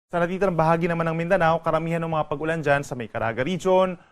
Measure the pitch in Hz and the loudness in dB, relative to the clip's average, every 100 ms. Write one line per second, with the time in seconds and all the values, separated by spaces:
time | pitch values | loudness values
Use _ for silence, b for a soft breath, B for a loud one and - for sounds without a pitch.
0 | _ 175 170 185 196 160 160 170 175 170 | _ -2 -2 0 0 2 2 2 0 0
1 | 165 160 170 185 160 165 165 160 165 165 | -2 -2 0 2 4 2 0 -2 -2 -4
2 | 165 156 151 147 156 165 143 143 139 127 | -2 -4 -4 -4 -4 -2 2 2 0 -8
3 | 110 143 113 113 139 185 185 185 185 175 | -8 -4 -4 -2 -2 -2 2 4 2 -2
4 | b | b